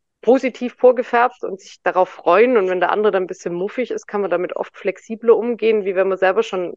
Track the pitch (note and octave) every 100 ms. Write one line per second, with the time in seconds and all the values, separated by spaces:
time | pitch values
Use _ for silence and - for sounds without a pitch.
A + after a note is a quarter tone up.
0 | _ _ - C4 C4 - B3 - B3 A#3+
1 | A#3 A#3+ B3 - - F#3+ - - F#3 F3+
2 | F3+ - - F3+ B3 A#3+ F#3 F3+ F3 G3+
3 | G#3+ F#3+ F#3 F#3 F3+ F3 G3 - A#3 A3
4 | - G3+ G3 F3 F3+ - - - G3 -
5 | - A3 A#3 G3 A#3+ A3 A3 A3 G3 F#3
6 | F#3+ F#3 F#3 F#3+ A3 F#3 F3